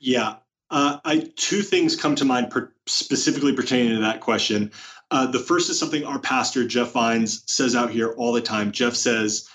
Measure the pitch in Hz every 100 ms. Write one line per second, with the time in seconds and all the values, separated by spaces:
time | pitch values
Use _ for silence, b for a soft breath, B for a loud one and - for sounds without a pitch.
0 | 131 123 110 - _ _ - 147 143 143
1 | 156 156 - - - 202 202 180 165 -
2 | 156 139 139 123 117 127 - _ - -
3 | - 139 151 135 139 127 - 127 117 113
4 | 110 110 - 107 - 104 107 B B B
5 | B 131 127 127 139 175 175 165 151 151
6 | 143 135 - 131 117 131 120 123 120 123
7 | 113 113 110 - - - 127 120 120 113
8 | 113 113 120 117 117 110 104 - 120 120
9 | 127 113 104 - -